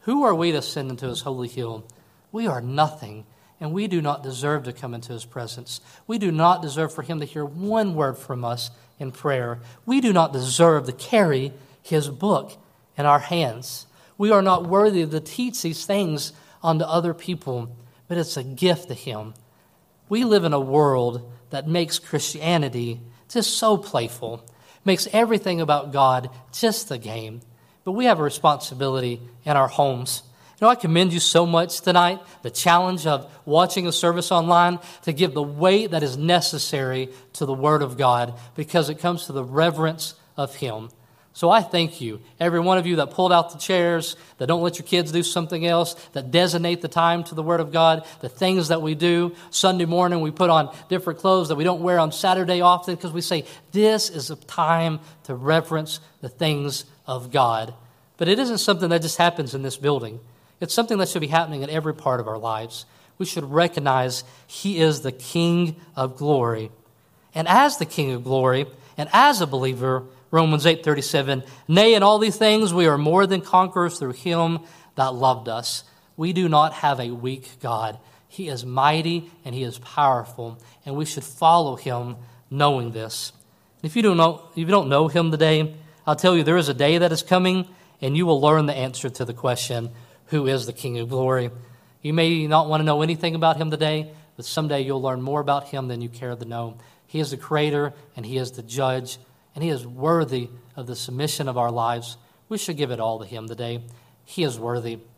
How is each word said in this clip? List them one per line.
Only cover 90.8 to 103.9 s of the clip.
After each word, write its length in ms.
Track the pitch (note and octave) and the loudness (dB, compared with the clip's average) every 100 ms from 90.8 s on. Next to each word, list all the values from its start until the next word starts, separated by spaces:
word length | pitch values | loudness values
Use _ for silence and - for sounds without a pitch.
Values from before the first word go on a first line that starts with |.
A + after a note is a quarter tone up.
| C3+ A#2+ | -8 -8
of 80 | A#2 | -6
glory?" 420 | C3 C3 C3 A#2+ A#2 - - _ _ | -2 0 0 -2 -8 -20 -20 _ _
You 120 | D3+ | -4
may 320 | D#3 E3 E3 D3+ | 0 2 0 2
not 220 | D#3 D3+ | 2 4
want 140 | D#3 | 2
to 40 | D#3 | 2
know 160 | D3 | 2
anything 340 | D#3+ E3 E3+ E3 | 0 0 -4 0
about 200 | D#3+ D3+ | 2 2
him 160 | D#3 | -2
today, 400 | D3+ D#3 D#3 D#3 - _ - | 0 0 -2 -6 -16 _ -16
but 100 | A#2+ | -8
someday 360 | - D#3 C#3+ | -4 -2 -2
you'll 200 | C3+ C3+ | -2 -2
learn 200 | C3 B2+ | -2 -4
more 180 | B2+ D3 | -4 -4
about 280 | C#3+ C#3+ C#3 | 0 -2 -2
him 200 | C#3 C3 | -8 -6
than 140 | A#2+ | -8
you 80 | A#2+ | -8
care 260 | A#2 B2+ A#2+ | -10 -10 -10
to 100 | A2+ | -10
know. 280 | A#2 A#2 A2 - _ _ | -8 -10 -12 -20 _ _
He 140 | D#3 | -6
is 100 | C#3+ | -6
the 60 | C3 | -8
creator, 560 | - D#3 D3+ D3 C#3+ C3+ - - | -4 0 0 0 -2 -6 -20 -16
and 80 | A2 | -8
he 120 | B2+ | -6
is 140 | B2 | -6
the 120 | - | -10
judge, 540 | A2+ A#2+ C3 B2+ B2 - _ _ _ - | -12 -2 -2 -2 -6 -16 _ _ _ -8
and 80 | |
he 60 | E3 | -4
is 180 | C#3+ A#2+ | -4 -8
worthy 600 | B2 D3 E3+ D3+ B2+ A#2 - - - | -4 0 2 0 -4 -6 -14 -20 -16
of 100 | B2 | -12
the 100 | A#2+ | -10
submission 520 | - B2+ D3+ - C#3 | -10 -6 -4 -4 -4
of 100 | B2 | -2
our 140 | A#2+ | -2
lives. 460 | A#2 A#2 A#2+ A#2 - _ _ _ | 0 -2 -2 -8 -18 _ _ _
We 80 | A3 | -10
should 180 | - D#3 | -8 -6
give 160 | C#3 | -4
it 80 | A#2+ | -2
all 200 | A2+ A2 | -4 -4
to 60 | G2+ | -10
him 220 | A2+ A2+ | -12 -12
today. 320 | A#2 A#2+ A#2+ A#2 | -10 -8 -8 -12